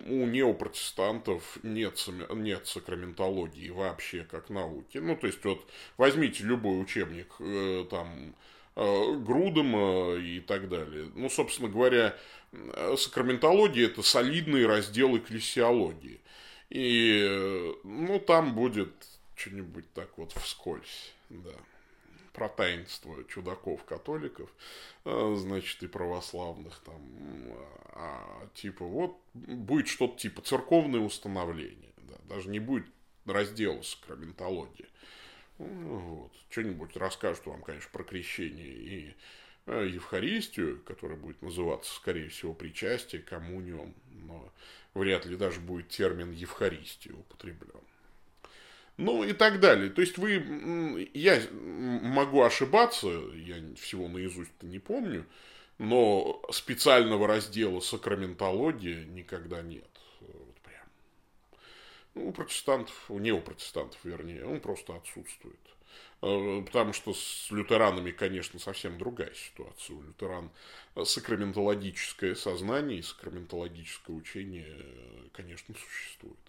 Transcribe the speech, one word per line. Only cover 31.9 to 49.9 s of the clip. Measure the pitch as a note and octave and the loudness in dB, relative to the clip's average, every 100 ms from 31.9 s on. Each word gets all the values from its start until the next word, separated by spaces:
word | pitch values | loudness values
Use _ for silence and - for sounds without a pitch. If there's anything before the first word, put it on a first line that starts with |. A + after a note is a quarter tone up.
| - | -20
да, | - - - | -20 -20 -12
даже | G2+ F#2 | -10 -6
не | G#2 | -6
будет | A2+ B2+ - _ _ _ - | -2 -4 -4 _ _ _ -2
раздела | G2 G#2 A2 G2+ - | 0 0 0 -2 -2
сакраментологии. | - - - C#2 E2 - F#2 F#2 D2+ - - - - - - - - - | -8 -14 -14 -14 -14 -8 -4 -4 -6 -14 -20 -20 -20 -20 -20 -20 -20 -16
Ну, | D3+ F#3 E3 A2 | -12 -10 -8 -8
вот. | F2 D#2+ B1 - - | -8 -12 -14 -20 -10
Что-нибудь | A#2 A2 F2 E2+ - | -4 -4 -6 -10 -4
расскажут | F#2 - G2+ E2 - | -4 -2 -2 -4 -8
вам, | D2+ | -12
конечно, | D2+ D2 - | -12 -12 -12
про | - | -12
крещение | - F#2 E2+ - E2 D2 D2+ | -10 -10 -8 -6 -8 -8 -14
и, | A#1+ C2 F#2+ D2+ - - - - _ - | -14 -12 -12 -14 -18 -20 -20 -20 _ -8
э, | A#2 G2 | -4 -4
Евхаристию, | F2+ - F#2 B2+ A3 - - D#2+ C2 | -4 -6 -4 -2 -2 -4 -4 -4 -4
которая | - - D#2+ D#2 | -12 -12 -10 -10
будет | D2+ D#2+ | -12 -12
называться, | F2 F2 E2+ D#2+ - | -10 -4 -2 -2 -6
скорее | - - E2+ D#2 | -8 -4 -4 -6
всего, | - E2 | -8 -8
причастие, | D#2+ E2 - A2+ B2 - E2 | -8 -10 -6 -4 -4 -4 -12
коммунион, | - E2+ E2+ F#2 F2+ D#2+ D#2+ D#2+ - - E2 | -10 -12 -10 -10 -10 -10 -12 -16 -20 -20 -16
но | E2 C2 - - - - | -16 -18 -20 -20 -20 -12
вряд | G2 G2 F#2 F2 | -2 2 2 0
ли | F2+ | -2
даже | G2 F2 | -2 -2
будет | F2 F2 E2+ | -6 -8 -6
термин | - F#2+ F2 F2 | 0 2 2 -6
Евхаристия | E2+ F2+ - G2 D#2+ - - - | -8 -10 -2 -2 -2 -10 -16 -16
употреблён. | - - - - E2 - - - _ - - - _ - - - - - - | -18 -20 -16 -16 -14 -18 -20 -20 _ -20 -20 -20 _ -20 -20 -20 -20 -20 -2
Ну | F#3+ A#3 | 0 2
и | G#3 | 2
так | G#3 A3 G3 | 6 6 10
далее. | F#3+ G#2+ G2 | 10 10 6